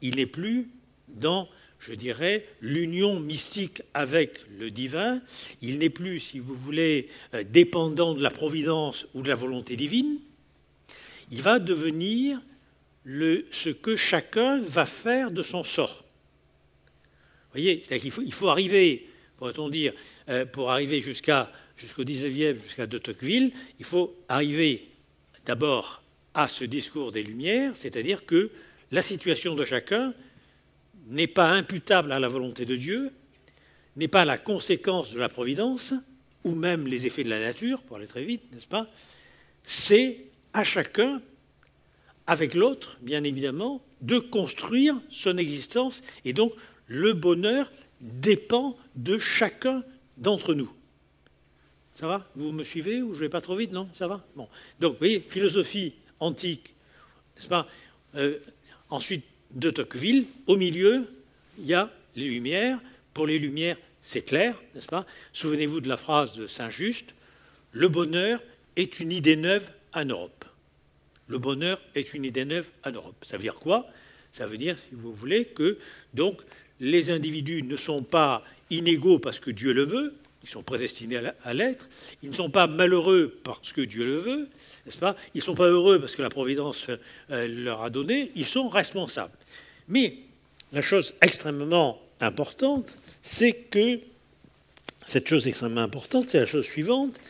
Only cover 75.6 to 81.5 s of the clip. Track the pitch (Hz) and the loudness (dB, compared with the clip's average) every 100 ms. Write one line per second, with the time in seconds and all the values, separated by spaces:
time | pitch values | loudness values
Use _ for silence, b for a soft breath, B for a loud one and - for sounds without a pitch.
75.6 | 156 202 B B B 117 180 180 - b | 0 0 B B B -2 -2 -2 -14 b
76.6 | b - 131 170 165 165 156 156 143 165 | b -8 2 2 2 0 -2 -4 -4 -6
77.6 | 127 143 - 147 123 170 147 117 B B | -6 -8 -4 -6 0 4 4 2 B B
78.6 | B 165 170 160 170 165 135 - - 104 | B -2 2 4 6 6 4 -6 -8 -4
79.6 | 131 175 143 233 294 - - _ - 110 | 0 2 2 0 -2 -8 -20 _ -18 -16
80.6 | 92 127 123 - 113 123 117 - 123 | -8 -6 -6 -8 -8 -6 -6 -8 -6